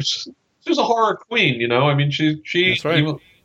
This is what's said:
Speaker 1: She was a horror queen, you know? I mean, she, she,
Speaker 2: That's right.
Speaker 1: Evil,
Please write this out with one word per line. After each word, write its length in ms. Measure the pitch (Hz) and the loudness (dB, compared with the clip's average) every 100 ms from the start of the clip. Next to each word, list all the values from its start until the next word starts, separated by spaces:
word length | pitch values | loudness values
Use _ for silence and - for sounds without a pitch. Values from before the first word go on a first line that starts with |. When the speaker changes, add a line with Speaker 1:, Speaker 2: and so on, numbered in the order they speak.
Speaker 1:
She 680 | 143 - - - _ _ - | -6 -6 -10 -18 _ _ -2
was 80 | 294 | 0
a 60 | |
horror 320 | - 233 220 196 | 2 2 2 -2
queen, 440 | - 233 175 120 | -4 0 0 0
you 80 | 120 | 0
know? 200 | 120 143 | 2 2
I 60 | |
mean, 160 | 143 143 | 2 0
she, 300 | 143 156 156 | 0 -2 -2
she, 260 | - 170 185 | -4 0 0
Speaker 2:
That's 140 | 185 | 0
right. 140 | 151 165 | 0 0
Speaker 1:
Evil, 220 | 156 147 _ _ | 0 -4 _ _